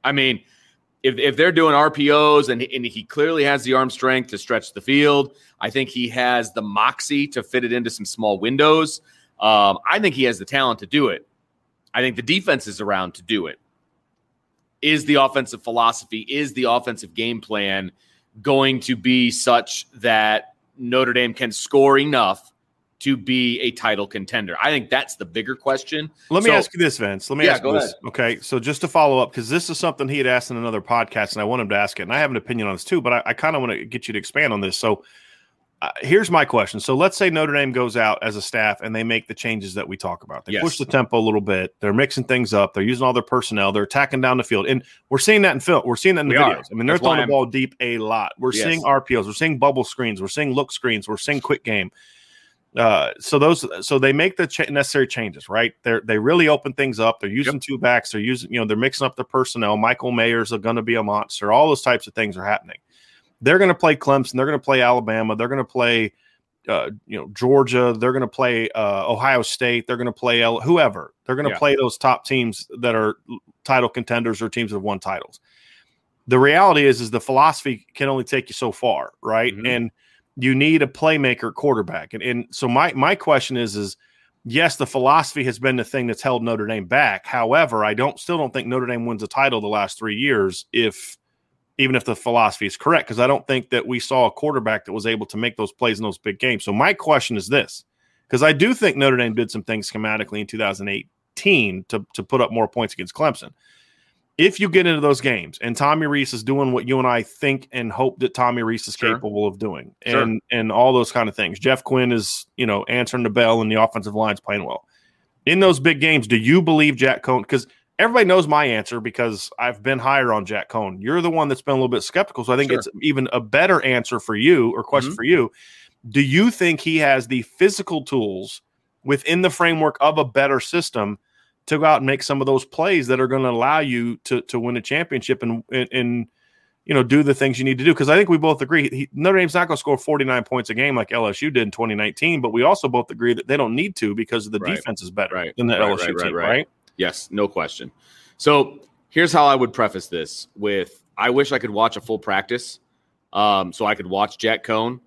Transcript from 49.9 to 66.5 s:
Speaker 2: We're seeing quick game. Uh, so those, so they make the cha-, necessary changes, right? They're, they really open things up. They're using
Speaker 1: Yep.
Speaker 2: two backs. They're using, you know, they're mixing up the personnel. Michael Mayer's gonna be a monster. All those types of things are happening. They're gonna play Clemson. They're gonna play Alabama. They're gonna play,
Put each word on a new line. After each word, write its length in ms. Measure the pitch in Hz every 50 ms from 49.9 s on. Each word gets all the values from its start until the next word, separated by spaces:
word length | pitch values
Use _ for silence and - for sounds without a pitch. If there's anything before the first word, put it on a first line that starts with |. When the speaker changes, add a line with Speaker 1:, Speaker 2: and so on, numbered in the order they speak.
| - - 127 113 104 92
Speaker 2:
We're 60 | 95
seeing 1120 | 95 - 151 151 139 127 135 - - - - - 123 113 104 95 - 107 101 - - 143 135
quick 220 | - - 147 -
game. 300 | _ 117 110 101 92 95 _ _ _ _ _ _ _ _ _ _ _ _ _ _ _ _ _
Uh, 360 | - 117 113 104 85 69 55 - -
so 180 | - - 151 143
those, 260 | 147 160 170 - - 113 82 90 95
so 140 | - 147 135
they 120 | 131 135
make 240 | 135 147 165 190 190
the 120 | - 175 -
cha-, 160 | - - 160
necessary 420 | 160 143 143 131 - - 143 131
changes, 420 | 120 - 123 113 101 82 71 - -
right? 260 | 98 110 117 117 _ _ _
They're, 160 | 120 113 113
they 180 | - 110 110 107
really 300 | 107 135 165 175 165 151
open 240 | 151 143 - 139
things 260 | 131 - 139 135 113 107
up. 220 | 113 113 113 _
They're 100 | - 98
using 240 | 101 127 143 131 147
Speaker 1:
Yep. 80 | 131
Speaker 2:
two 160 | - - 139 117
backs. 320 | 127 123 123 117 - -
They're 100 | - 107
using, 320 | 104 120 127 120 120 -
you 60 | 117 120
know, 80 | 113
they're 100 | 104 107
mixing 280 | 107 123 135 - - 139
up 100 | 127 -
the 80 | -
personnel. 540 | 123 _ - 131 127 - - 120 113 104 107
Michael 340 | 107 110 117 123 - 127 127
Mayer's 400 | 123 117 113 117 117 117 113 104
gonna 320 | 117 107 98 113 117 117
be 140 | 110 117 117
a 80 | 113 107
monster. 480 | 101 104 104 - - - - 104 104
All 160 | 110 127 151 156
those 140 | 147 -
types 260 | - 131 123 113 - 107
of 60 | _
things 220 | 113 110 104 90
are 80 | 92 95
happening. 340 | 101 104 - _ 87 - - _ _ _ _ _ _ _ _ _ _ _ _
They're 180 | 117 131 165 185
gonna 140 | 196 185
play 220 | 170 - - 160 151
Clemson. 380 | - - 143 139 135 127 -
They're 140 | - 127 135
gonna 120 | 147 151 135
play 240 | _ - 135 127
Alabama. 540 | 123 123 123 123 113 110 110 113 110 110 110
They're 100 | 107 117
gonna 180 | 120 139 135 123
play, 480 | _ _ 127 120 120 117 117 110 104 _ _ _ _ _ _ _ _